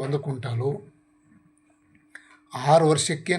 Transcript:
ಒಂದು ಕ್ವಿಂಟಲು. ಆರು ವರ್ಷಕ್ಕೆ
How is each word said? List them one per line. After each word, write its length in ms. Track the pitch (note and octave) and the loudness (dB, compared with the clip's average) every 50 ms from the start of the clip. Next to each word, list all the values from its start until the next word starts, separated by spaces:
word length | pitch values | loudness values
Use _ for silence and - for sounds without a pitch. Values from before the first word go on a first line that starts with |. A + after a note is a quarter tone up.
| C3+ | 0
ಒಂದು 140 | C#3 C#3+ C#3 - | -2 -4 -4 -4
ಕ್ವಿಂಟಲು. 460 | D3 C3+ B2 A2+ B2 A#2 A#2 B2+ - - - - - _ _ _ _ _ _ _ _ _ - _ _ _ _ _ _ _ _ _ _ _ _ _ _ _ - - _ - _ _ _ - B2 C3 C#3 D#3 | -6 -8 -6 -6 -6 -6 -4 -2 -4 -4 -6 -10 -18 _ _ _ _ _ _ _ _ _ -20 _ _ _ _ _ _ _ _ _ _ _ _ _ _ _ -20 -20 _ -20 _ _ _ -12 -4 2 4 6
ಆರು 120 | E3 D#3+ D3+ | 6 6 6
ವರ್ಷಕ್ಕೆ 440 | D#3 D3 - - E3 D3 D#3+ - F3+ | 4 2 0 -2 -4 -6 -2 -2 -2